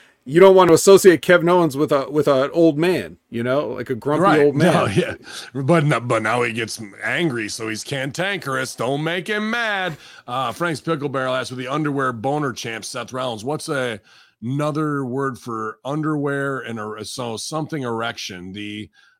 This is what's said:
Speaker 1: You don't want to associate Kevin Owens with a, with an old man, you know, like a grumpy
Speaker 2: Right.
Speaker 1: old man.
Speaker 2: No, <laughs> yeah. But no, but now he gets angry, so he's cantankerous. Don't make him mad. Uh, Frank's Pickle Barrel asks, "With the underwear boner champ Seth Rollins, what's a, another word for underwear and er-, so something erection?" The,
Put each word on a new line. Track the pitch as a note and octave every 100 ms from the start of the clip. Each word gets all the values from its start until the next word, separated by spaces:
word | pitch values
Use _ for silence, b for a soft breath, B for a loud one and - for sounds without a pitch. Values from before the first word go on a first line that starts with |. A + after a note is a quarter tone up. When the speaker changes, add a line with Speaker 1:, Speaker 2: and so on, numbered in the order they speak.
| b b
Speaker 1:
You | - D#3+
don't | F#3+
want | F#3 F3
to |
associate | D#3+ G3 F#3+ G3 D#3+
Kevin | - F3 E3
Owens | F3+ D#3+ C3
with | D3+
a, | C#3+ B2+
with | D3 D3
an | C3+ C#3+
old | E3+ E3 C#3+
man, | F3 D#3+ E2 - -
you | A#2
know, | A#2+ C#3 A#2+
like | A2 A#2+
a | A#2+
grumpy | C3+ D#3
Speaker 2:
Right. | G3 D#3
Speaker 1:
old | D3
man. | C#3 F3
Speaker 2:
No, | E3 A#2+
<laughs> |
yeah. | G2 A#2+ G2+ B B B
But | C3 C3+ E3+
no, | D3 A#2+
but | A#2+ A2+
now | A2 A#2+
he | A#2+
gets | A2+ G#2+ - G#2 G#2
angry, | G#2+ C#3 E3+ A#2 G#2
so | - A2+
he's | G#2+
cantankerous. | - C#3 C3+ C#3+ F#3+ F#3+ C#3 C3 B2+ -
Don't | B2 C#3+
make | D#3 F3+ F3+
him | G#3+ G#3+
mad. | A#3+ A3+ G3 F#3 C#3+ b b b
Uh, | B2+ B2
Frank's | - E3+ D3
Pickle | - D#3+ C#3
Barrel | C3+ C3
asks, | B2+ A#2+
"With | B2+
the | B2+
underwear | D3 D3+ C#3 C3
boner | A#2 C3+ D3+ C#3
champ | - A#2+ A2+
Seth | - B2+ A2+
Rollins, | B2+ B2+ G#2+
what's | A#2 D3+ -
a, | C#3+ B2 G#2 b b b b
another | A2+ C#3 D3+ D3 D3+ C#3+
word | C3 C3 C3+ A#2
for | A#2+ A2+ A2 -
underwear | B2+ D3+ D3+ D3+ C#3+ C#3 C#3 C3
and | A#2 A2+
er-, | G#2+ G#2+
so | G#2 - A#2+ A2
something | - D#3 D3+ D#3
erection?" | B2 A2+ A#2 A#2 - F2+ F#2
The, | G2+ G#2 G#2 G#2 _ _ _